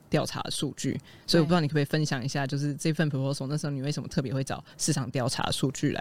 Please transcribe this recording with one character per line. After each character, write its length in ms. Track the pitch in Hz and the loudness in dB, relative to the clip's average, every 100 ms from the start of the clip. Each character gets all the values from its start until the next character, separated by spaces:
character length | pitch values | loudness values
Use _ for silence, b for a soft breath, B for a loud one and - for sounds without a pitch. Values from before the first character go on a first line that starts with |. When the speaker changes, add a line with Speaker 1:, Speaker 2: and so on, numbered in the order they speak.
| - | -2
Speaker 1:
调 160 | 151 | 0
查 180 | 127 - - | 0 -4 -6
数 220 | - 143 - | -4 -4 -2
据， 200 | 139 - B B B | -2 -4 B B B
所 120 | 170 | 4
以 40 | |
我 20 | |
不 60 | 151 | 6
知 40 | |
道 60 | 175 | 4
你 80 | 147 | 4
可 40 | |
不 20 | |
可 60 | 151 | 2
以 20 | |
分 200 | 139 156 | 2 2
享 200 | 151 135 | 0 -2
一 20 | 139 | -2
下， 200 | 147 135 | -2 -2
Speaker 2:
对。 80 | |
Speaker 1:
就 40 | 143 | -2
是 160 | 147 | -2
这 160 | 139 165 | 0 0
份 200 | 151 156 | 2 2
proposal 360 | 135 135 143 135 | 2 -2 -2 -2
那 100 | 147 | -2
时 100 | 147 | -2
候 40 | |
你 120 | 139 | -2
为 100 | 139 | -2
什 100 | 147 | -4
么 60 | 123 | -4
特 140 | - | -2
别 100 | 131 | -2
会 100 | 135 | -2
找 220 | 135 - - B | -4 -6 -8 B
市 160 | - | 0
场 160 | 143 120 | 0 0
调 180 | 135 120 | 0 0
查 220 | - - | 0 -2
数 200 | - 135 | 0 0
据 200 | - 143 | 0 -2
来 80 | - | 0